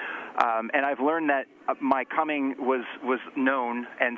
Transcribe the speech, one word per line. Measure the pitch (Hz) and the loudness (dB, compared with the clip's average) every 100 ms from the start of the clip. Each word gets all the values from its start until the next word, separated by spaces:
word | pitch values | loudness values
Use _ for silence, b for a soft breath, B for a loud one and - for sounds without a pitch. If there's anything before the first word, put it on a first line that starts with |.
| B B B - | B B B 2
Um, | 123 117 113 | 2 2 0
and | 147 139 | 0 2
I've | 139 | 2
learned | 139 165 151 | 2 2 2
that, | 139 - - - | 0 -2 -6 -4
uh, | 135 | 0
my | 139 135 123 | 2 2 0
coming | - 156 147 135 135 | 0 0 0 0 0
was, | 131 131 110 - | 0 0 -2 -6
was | 127 127 - - | -2 -2 -2 0
known, | 131 135 120 120 120 - | 2 2 0 -4 -6 -2
and | 127 | -2